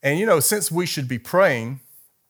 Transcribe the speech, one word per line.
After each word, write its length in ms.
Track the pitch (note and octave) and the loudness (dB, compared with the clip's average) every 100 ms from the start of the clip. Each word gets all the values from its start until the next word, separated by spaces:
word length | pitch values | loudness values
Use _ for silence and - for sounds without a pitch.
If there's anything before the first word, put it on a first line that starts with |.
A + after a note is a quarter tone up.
And, 160 | C#3 D#3 | -2 0
you 80 | A3 | 2
know, 140 | E3+ | 2
since 300 | - G#3 - | 2 -2 -2
we 160 | E3 F3+ | -4 -4
should 220 | - B2+ | -4 -6
be 100 | B2 | -6
praying, 640 | - F3 F#3+ B2 A2+ C3+ _ - _ _ _ | -2 2 4 2 -4 -10 _ -20 _ _ _